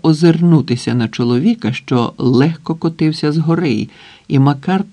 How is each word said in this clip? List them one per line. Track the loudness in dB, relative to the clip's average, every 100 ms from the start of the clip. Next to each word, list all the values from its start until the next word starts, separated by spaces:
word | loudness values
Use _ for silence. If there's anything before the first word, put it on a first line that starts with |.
озирнутися | 0 2 2 4 4 2 2 -4 -4
на | -2 -2
чоловіка, | -2 -2 0 0 -2 -4
що | -6 -2 -2 -2 -2
легко | 0 2 2 -2 -6
котився | -6 -6 -2 -2 -2 -2
з | 0
гори, | 0 0 0 -2 -6 -12 -20 -20 -4
і | 2
Макар | 2 0 -2 -2 -4